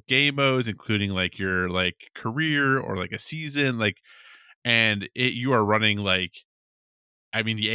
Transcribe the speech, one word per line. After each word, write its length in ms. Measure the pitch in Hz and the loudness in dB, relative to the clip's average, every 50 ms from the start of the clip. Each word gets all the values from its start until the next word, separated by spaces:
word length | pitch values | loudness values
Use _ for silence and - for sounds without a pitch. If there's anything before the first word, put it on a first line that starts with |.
| _ - | _ 0
game 260 | 131 135 143 143 139 | 2 2 2 2 2
modes, 300 | 139 139 135 131 127 123 | 2 2 2 2 2 0
including, 440 | 113 98 - - - 110 104 104 98 95 | -2 -6 -8 -4 -2 0 0 0 0 0
like, 260 | 92 92 87 - - | -2 -2 -2 -4 -4
your, 300 | 95 95 92 90 90 90 | -4 -2 0 0 0 0
like, 420 | 87 92 92 90 85 _ - - - | 0 0 0 -2 -2 _ -18 -20 -18
career 640 | - - 113 113 143 160 156 151 143 143 135 135 135 | -8 -8 -6 -4 -2 -2 0 0 2 2 2 2 0
or, 160 | - - 101 | 0 -2 -4
like, 160 | 92 90 - - | -4 -6 -6 -6
a 80 | - | -8
season, 580 | - - 151 160 156 147 143 147 143 131 123 113 | -6 -6 -6 -8 -8 -6 -2 0 0 0 0 0
like, 240 | 110 104 95 _ _ _ - - - - - - _ - - _ - | 0 -2 -2 _ _ _ -20 -20 -20 -20 -20 -20 _ -20 -20 _ -2
and 440 | 120 117 117 113 110 104 101 95 - - | 0 2 4 4 2 2 0 -4 -8 -4
it, 200 | - 123 127 - | -2 -2 -2 -2
you 180 | 120 123 135 131 | -2 0 2 4
are 120 | 113 104 | 4 4
running, 340 | 101 107 107 110 107 101 104 | 4 4 4 4 2 0 0
like, 360 | 101 98 92 92 90 87 - - - _ _ _ _ _ _ _ _ _ _ _ _ _ _ _ _ _ - | 0 0 0 0 0 -4 -8 -14 -20 _ _ _ _ _ _ _ _ _ _ _ _ _ _ _ _ _ -4
I 100 | 113 110 | -4 -2
mean, 160 | 113 113 107 | -2 -2 -2
the 120 | 107 107 113 | -2 0 0